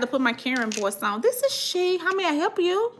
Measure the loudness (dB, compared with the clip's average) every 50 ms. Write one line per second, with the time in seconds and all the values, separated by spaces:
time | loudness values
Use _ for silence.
0 | -4 -2 0 0 2 2 0 0 -2 -2 -2 0 -2 -2 -2 0 -2 -2 -2 -2
1 | -4 -4 -4 2 0 2 2 2 0 0 -2 -2 -4 -2 0 0 2 2 0 0
2 | 0 0 0 2 2 2 2 2 0 0 0 2 0 2 2 2 0 0 -2